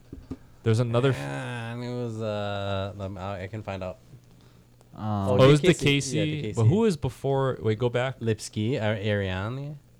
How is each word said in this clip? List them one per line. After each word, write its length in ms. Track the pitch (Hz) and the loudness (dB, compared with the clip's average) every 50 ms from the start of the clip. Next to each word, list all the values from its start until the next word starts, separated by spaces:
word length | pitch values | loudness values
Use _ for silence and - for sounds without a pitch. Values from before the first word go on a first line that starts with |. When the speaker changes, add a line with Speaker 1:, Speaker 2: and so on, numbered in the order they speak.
| - - - - - - - - - - - - - | -20 -20 -18 -16 -14 -14 -16 -16 -18 -20 -12 -2 0
Speaker 1:
There's 160 | 113 110 117 | 2 2 4
another 300 | 123 117 117 120 135 135 | 2 2 2 2 4 4
f- 80 | 127 | 2
Speaker 2:
Yeah, 560 | 139 139 139 139 135 127 123 123 117 113 117 120 | 0 -4 -6 -8 -8 -8 -8 -8 -8 -8 -8 -8
and 100 | 120 123 | -8 -8
it 100 | 120 123 | -8 -6
was, 280 | 123 123 117 110 110 | -6 -6 -6 -6 -4
uh, 720 | 113 107 104 104 101 101 101 101 98 98 98 95 98 101 98 101 | -4 -4 -2 -2 -4 -4 -4 -4 -4 -2 -2 -2 -4 -4 -6 -8
um, 180 | 98 95 101 | -8 -8 -8
I, 260 | 90 92 101 98 87 95 | -8 -8 -8 -6 -8 -8
I 40 | |
can 140 | 95 113 107 98 | -8 -10 -10 -8
find 200 | 101 98 92 92 | -8 -8 -6 -6
out. 140 | 92 92 - - - - - _ - - - - - - - - _ _ - - _ - | -8 -10 -12 -16 -20 -20 -20 _ -20 -20 -20 -20 -20 -20 -20 -20 _ _ -20 -20 _ -12
Speaker 3:
Um, 80 | - 107 107 104 101 98 127 | -8 -4 -2 -2 0 2 2
Speaker 1:
Oh, 140 | 123 123 131 | 6 8 8
it 40 | |
was 120 | 135 151 143 | 8 8 8
the 60 | 160 180 156 | 6 4 4
Speaker 2:
Casey. 120 | - 143 | 4 4
Speaker 1:
Casey, 320 | 143 139 139 135 135 143 | 2 2 2 0 -2 -2
Speaker 2:
Yeah, 60 | 156 160 | -2 -2
the 160 | 151 151 147 123 107 - | -2 -2 -4 -6 -4 0
Speaker 1:
but 80 | 117 110 | 4 4
Speaker 2:
Casey. 60 | 117 | 6
Speaker 1:
who 100 | 180 220 | 6 6
was 160 | 233 214 165 | 4 2 2
before? 600 | - - 123 - - - 139 139 135 135 131 - - | 0 -4 -6 -6 -4 -2 0 0 2 2 0 -2 -2
Wait, 160 | 90 110 107 107 | 0 -2 0 2
go 100 | 123 120 | 0 0
back. 260 | 120 120 127 131 123 - | 0 0 -2 -2 -4 -4
Speaker 2:
Lipsky, 600 | 117 113 110 - - - - 107 107 117 143 113 | -2 -2 -2 -2 -4 -8 -4 -2 -2 0 0 0
Ar-, 140 | 110 107 110 | 0 -2 -2
Ariane. 840 | 98 104 107 104 101 98 92 92 92 98 113 127 135 143 147 151 143 - _ _ _ | 0 0 0 0 0 0 -2 -2 -4 -4 -4 -6 -8 -8 -10 -12 -14 -18 _ _ _